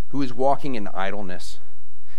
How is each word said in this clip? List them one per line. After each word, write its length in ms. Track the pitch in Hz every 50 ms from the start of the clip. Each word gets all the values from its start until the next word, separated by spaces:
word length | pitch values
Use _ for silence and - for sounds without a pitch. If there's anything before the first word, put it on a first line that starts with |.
| - -
who 120 | - 139
is 120 | 139 123 110
walking 420 | 113 135 139 139 135 - 139 127
in 120 | 107 101 95
idleness 720 | - 92 95 98 101 104 98 92 90 90 - - - - - - - - - - - - - - -